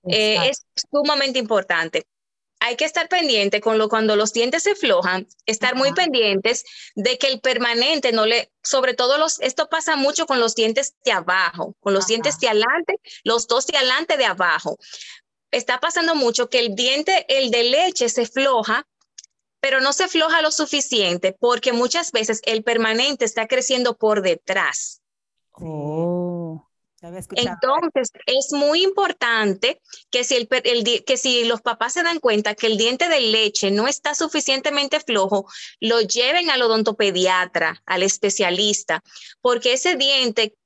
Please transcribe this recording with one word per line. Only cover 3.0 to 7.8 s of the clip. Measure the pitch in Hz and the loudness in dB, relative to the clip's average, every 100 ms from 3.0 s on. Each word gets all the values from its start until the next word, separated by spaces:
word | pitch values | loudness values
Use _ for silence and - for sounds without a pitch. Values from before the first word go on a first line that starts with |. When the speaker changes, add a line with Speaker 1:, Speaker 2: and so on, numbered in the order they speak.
| 330 | -2
Speaker 1:
pendiente | 359 311 226 202 214 | 0 2 2 2 0
con | 220 220 | 2 2
lo, | 214 | 2
cuando | 220 220 208 | 2 2 2
los | 214 | 0
dientes | 226 240 320 | 0 0 0
se | 392 403 | 0 0
flojan, | 277 185 180 185 - - - | 2 2 2 -2 -6 -10 -6
estar | 214 254 247 | -2 -2 0
muy | 269 | 0
Speaker 2:
Ajá. | 320 | 2
Speaker 1:
pendientes | 349 254 214 196 226 247 - - - - | 0 2 2 2 0 -2 -6 -20 -12 -4
de | 208 254 | -2 0
que | 269 | -2
el | 262 | 0
permanente | 262 247 240 233 | -2 0 0 0